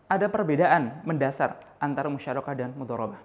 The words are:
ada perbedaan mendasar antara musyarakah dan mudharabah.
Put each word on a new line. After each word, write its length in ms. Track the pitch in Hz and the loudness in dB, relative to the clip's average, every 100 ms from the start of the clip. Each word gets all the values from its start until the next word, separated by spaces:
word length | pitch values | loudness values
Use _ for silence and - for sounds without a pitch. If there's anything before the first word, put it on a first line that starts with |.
| - | -2
ada 180 | 190 202 | 2 2
perbedaan 720 | 214 180 147 170 165 123 139 | 2 2 4 6 6 4 -4
mendasar 560 | - 156 139 139 135 - - - | -4 0 0 2 0 -2 -16 -6
antara 320 | 147 139 143 | -4 -2 -4
musyarakah 460 | 139 143 131 135 139 | -4 -4 -6 -4 -6
dan 140 | 123 | -6
mudharabah. 460 | 139 123 117 110 101 | -8 -6 -4 -6 -8